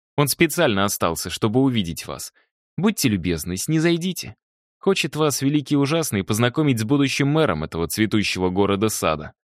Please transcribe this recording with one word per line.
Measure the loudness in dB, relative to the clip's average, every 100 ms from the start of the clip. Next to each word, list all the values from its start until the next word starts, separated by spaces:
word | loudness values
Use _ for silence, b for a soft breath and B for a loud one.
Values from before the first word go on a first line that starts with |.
| _ -2
Он | 0
специально | 2 0 4 2 2
остался, | 0 0 -2 -2 -6
чтобы | -2 0 2
увидеть | 2 0 -2 -6 -10
вас. | -12 -12 -18 _ _ _ -4
Будьте | -2 0 0
любезны, | 0 0 -4 -4 -6
снизойдите. | -2 0 2 0 -2 -6 -10 -16 _ _ _ _
Хочет | -2 0 -2 0
вас, | 0 2
великий | 0 0 2
и | 2
ужасный, | 2 0 0 -2
познакомить | 0 0 2 2 2 2
с |
будущим | 2 2 2 2 2
мэром | 2 2 0
этого | -4 -4 -4
цветущего | 0 0 2 0 0 0
города | 2 2 2 0
сада. | 0 0 0 -4 -16